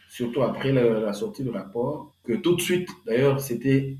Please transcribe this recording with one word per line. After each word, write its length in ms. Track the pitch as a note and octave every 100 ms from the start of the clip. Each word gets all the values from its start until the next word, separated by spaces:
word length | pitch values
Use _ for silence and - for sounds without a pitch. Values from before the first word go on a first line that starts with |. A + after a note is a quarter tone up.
| _
surtout 340 | - A#2+ C3+
après 280 | A2 G2+ C3+
la, 280 | C3 A#2 G#2+
la 140 | G#2+
sortie 280 | G2+ G#2+ -
du 80 | B2+
rapport, 640 | G2+ F#2+ A#2 C3+ D#3 - _
que 100 | A#2
tout 220 | G#2 E3+ E3+
de 60 |
suite, 280 | - F3+ - - A#2
d'ailleurs, 340 | A#2+ C#3 C3+
c'était 560 | - A#2 C3+ C3+ C3+